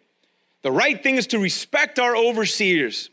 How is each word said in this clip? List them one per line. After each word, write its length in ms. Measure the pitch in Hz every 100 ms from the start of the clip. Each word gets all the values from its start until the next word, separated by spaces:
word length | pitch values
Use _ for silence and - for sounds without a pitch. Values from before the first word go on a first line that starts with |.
| _ _ _ _ _ _
The 80 | 135
right 300 | 147 285 262
thing 140 | 269 262
is 120 | -
to 120 | 220
respect 600 | 185 - - 294 294 254
our 160 | 247 233
overseers, 920 | 233 226 202 - 190 165 120 - -